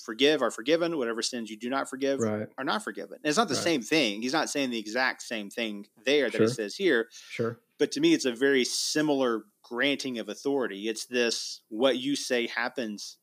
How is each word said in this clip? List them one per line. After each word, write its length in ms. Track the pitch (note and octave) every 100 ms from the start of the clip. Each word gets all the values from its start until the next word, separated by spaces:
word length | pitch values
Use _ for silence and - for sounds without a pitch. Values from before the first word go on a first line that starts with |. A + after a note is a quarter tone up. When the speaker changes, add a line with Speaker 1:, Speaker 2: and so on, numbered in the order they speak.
Speaker 1:
forgive 360 | - A2+ C#3 D3+
are 120 | A#2
forgiven. 460 | - A#2+ E3 E3+ D#3+
Whatever 220 | A#2 A#2
sins 300 | - B2 G#2+
you 60 | G#2+
do 100 | A#2+
not 220 | C3+ B2
forgive 300 | C3 C3+ C3+
Speaker 2:
Right. 260 | A2 G#2 A2 -
Speaker 1:
are 60 |
not 200 | C#3+ A2
forgiven." 340 | A2+ G2 F2 -
And 40 | D3+
it's 80 | D3+
not 120 | A3+
the 60 |
Speaker 2:
Right. 100 | C3
Speaker 1:
same 180 | F3 D3+
thing. 400 | A2 D#3 A#2 G#2
He's 100 | B2
not 160 | D#3 A2+
saying 220 | C#3+ C3
the 80 | A#2
exact 440 | G#2 A#2+ B2+ G2
same 280 | - A2+ G2+
thing 360 | - A2 G2+ - _
there 260 | B2 D3 A#2+
that 100 | -
he 60 | A2
Speaker 2:
Sure. 80 |
Speaker 1:
says 220 | B2 G2+ -
here. 320 | F#3+ A#2+ -
Speaker 2:
Sure. 480 | - - - A#2 B2 _ -
Speaker 1:
But 140 | C#3+
to 80 | C#3
me, 140 | E3
it's 100 | D#3
a 80 | C3
very 320 | A#2 C#3 C3+
similar 800 | A#2 - - D#3 D3+ C3+ B2+ A2 - _
granting 560 | - A#2+ C#3 C3+ C3+ A#2+
of 80 | G2+
authority. 580 | G2+ C#3 C#3 G#2+ G2 G#2+
It's 200 | A2 -
this, 560 | B2 A#2 A#2 - - -
what 280 | A2 C3+ B2+
you 160 | C3+
say 320 | C#3 - B2 A#2
happens, 720 | A#2 A#2+ - A2 G2+ - -